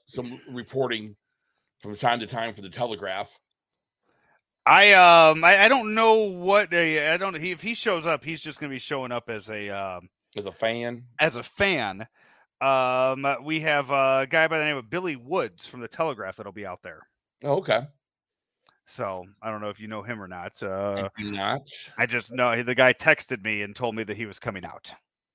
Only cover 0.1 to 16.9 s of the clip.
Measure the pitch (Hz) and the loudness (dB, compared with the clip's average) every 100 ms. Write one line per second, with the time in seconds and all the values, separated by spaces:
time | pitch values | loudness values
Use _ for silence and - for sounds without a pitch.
0.1 | 127 123 127 - 123 - 131 123 113 107 | -10 -10 -12 -12 -12 -8 -4 -2 -2 -8
1.1 | 104 _ _ _ _ _ _ 104 104 123 | -18 _ _ _ _ _ _ -14 -2 0
2.1 | 120 107 117 113 107 98 85 120 104 98 | 0 -4 -6 -8 -8 -14 -6 -6 -6 -8
3.1 | 95 104 _ _ _ _ _ _ _ _ | -8 -10 _ _ _ _ _ _ _ _
4.1 | _ _ _ _ _ 127 170 208 190 175 | _ _ _ _ _ 6 8 10 10 10
5.1 | 170 160 156 170 196 220 269 214 220 226 | 10 8 8 6 6 6 4 0 2 4
6.1 | 220 208 180 180 202 185 175 165 156 147 | 4 2 -4 2 2 2 0 2 0 0
7.1 | 175 196 160 180 175 208 233 226 175 165 | -2 -2 -6 -8 -8 -8 -4 -2 -2 -2
8.1 | 147 143 160 147 - 147 131 - 139 127 | -4 -4 -10 -12 -12 -10 -10 -8 -8 -6
9.1 | 120 - 110 101 107 101 98 98 90 92 | -8 -8 -12 -10 -10 -8 -8 -8 -10 -16
10.1 | _ _ 107 98 - 113 117 120 120 123 | _ _ -12 -12 -4 -4 -4 -8 -10 -14
11.1 | - 156 120 - - 202 160 104 95 110 | -2 -2 -2 -12 -2 0 0 -4 -8 -16
12.1 | _ _ _ _ - 135 135 127 127 131 | _ _ _ _ -4 0 2 2 2 0
13.1 | 131 139 123 143 160 156 147 131 139 135 | 0 -2 -4 -4 -4 0 0 0 0 2
14.1 | 135 135 160 160 160 151 143 110 170 185 | 2 2 2 2 0 -2 -4 -6 -6 -6
15.1 | 135 123 185 117 170 - 127 113 - 160 | -8 -4 -4 -4 -8 -18 -14 -14 -6 -4
16.1 | - 95 - 101 95 98 90 90 | -4 -10 -10 -14 -12 -14 -14 -16